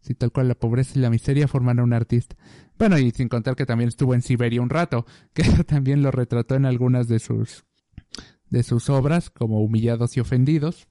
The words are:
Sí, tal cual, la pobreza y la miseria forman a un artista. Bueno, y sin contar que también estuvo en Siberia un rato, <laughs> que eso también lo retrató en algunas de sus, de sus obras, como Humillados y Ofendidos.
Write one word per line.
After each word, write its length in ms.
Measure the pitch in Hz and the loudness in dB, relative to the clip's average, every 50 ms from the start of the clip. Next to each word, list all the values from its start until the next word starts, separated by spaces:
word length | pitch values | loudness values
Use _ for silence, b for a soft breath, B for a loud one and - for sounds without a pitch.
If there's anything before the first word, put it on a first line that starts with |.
Sí, 120 | _ - 123 | _ -8 -6
tal 180 | _ 127 117 | _ -4 -2
cual, 160 | _ 139 127 | _ 0 0
la 80 | 127 120 | 0 -2
pobreza 440 | _ - 113 117 127 131 - - 139 | _ -2 -2 0 0 -2 -2 0 -2
y 20 | |
la 80 | 131 117 | 0 2
miseria 380 | 117 113 - - 139 143 147 | 0 0 0 0 0 0 0
forman 320 | 135 - 135 123 123 120 120 | 0 0 0 0 0 0 2
a 40 | 120 | 2
un 100 | 120 120 | 2 0
artista. 420 | 117 117 _ 120 120 - _ - B B B B B B B B | 0 0 _ 0 -2 -2 _ -16 B B B B B B B B
Bueno, 220 | - 226 214 185 147 | 0 2 4 4 4
y 100 | 131 120 | 2 2
sin 180 | - - 131 | 0 -2 -4
contar 280 | 113 - 120 110 135 131 | -2 -2 -4 -2 -4 -4
que 100 | - 135 | -4 -2
también 220 | 127 117 117 120 | -2 0 0 0
estuvo 260 | 117 117 - 143 127 131 | -2 0 0 0 2 2
en 80 | 123 | 0
Siberia 400 | 123 - 127 117 120 117 117 120 | 0 0 0 0 0 0 0 0
un 80 | 123 120 | -2 0
rato, 360 | 131 160 175 - - 117 117 - - - | 0 -2 0 0 -2 -4 -4 -6 -16 -20
<laughs> 140 | _ _ _ | _ _ _
que 80 | - 170 | 0 2
eso 200 | - - - 170 | 4 4 4 2
también 400 | - 151 143 135 131 139 143 139 | 2 0 0 2 2 2 2 2
lo 80 | 135 | 2
retrató 440 | 127 127 120 - - 120 117 - 131 | 0 -2 -2 -2 -2 -4 -2 0 0
en 100 | 135 139 | 0 2
algunas 420 | 135 127 120 127 127 127 127 120 | 0 0 0 0 0 2 0 0
de 120 | 117 117 110 | 0 0 -2
sus, 460 | - - 117 110 113 - - - _ _ _ _ _ _ _ - _ _ B B B B B B _ _ | -2 -4 -4 -4 -4 -6 -10 -20 _ _ _ _ _ _ _ -20 _ _ B B B B B B _ _
de 120 | - 120 | -2 -2
sus 280 | 120 - 120 117 - - | 0 0 -2 -2 0 0
obras, 400 | 139 135 123 143 160 175 - - | 0 0 2 0 0 -2 -2 -6
como 320 | _ - 120 113 110 107 | _ -6 -4 -2 0 0
Humillados 540 | 107 107 110 110 113 117 117 117 120 120 - | 0 0 0 0 0 0 0 0 -2 -2 -2
y 20 | 131 | -4
Ofendidos. 680 | 117 - 135 123 131 143 160 156 139 160 170 - - _ | -2 0 2 2 2 2 2 0 -2 -4 -6 -8 -18 _